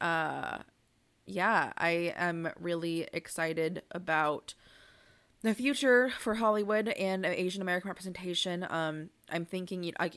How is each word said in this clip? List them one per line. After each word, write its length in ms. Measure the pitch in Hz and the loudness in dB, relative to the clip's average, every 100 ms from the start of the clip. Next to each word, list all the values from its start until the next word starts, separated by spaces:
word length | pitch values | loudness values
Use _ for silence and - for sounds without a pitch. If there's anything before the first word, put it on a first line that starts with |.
uh, 580 | 170 165 156 135 62 - - _ _ _ _ _ - | 0 0 0 -2 -6 -8 -12 _ _ _ _ _ -8
yeah, 460 | 180 202 196 131 - | 0 2 4 2 0
I 340 | 170 170 170 - | 2 2 0 0
am 340 | 175 170 165 - | -2 -2 -4 -6
really 500 | 170 170 170 165 - | -4 -2 -2 -2 -4
excited 680 | 165 - - 160 160 160 180 - | -6 -6 -2 -2 0 -2 -2 -8
about 640 | 190 180 156 151 147 - - - - - - - _ _ _ | -8 0 2 2 0 -6 -18 -20 -20 -20 -20 -20 _ _ _
the 120 | 220 | 0
future 560 | 220 262 277 269 247 254 - | 2 0 2 6 8 6 0
for 160 | 233 | -2
Hollywood 540 | 220 220 214 202 214 220 | 2 4 4 4 2 2
and 360 | - 190 190 | 0 0 2
Asian 380 | 185 180 180 196 | 0 0 0 -2
American 260 | 185 180 190 | -2 -2 -2
representation. 800 | 180 185 180 185 170 185 175 180 | -8 -10 -8 -4 -2 -2 -2 -2
Um, 420 | 165 160 156 160 _ - | -2 -2 -4 -10 _ -8
I'm 160 | 170 170 | -6 -4
thinking, 360 | 185 180 185 | -6 -4 -6
you, 100 | 170 - | -4 -2
I, 120 | 175 | -4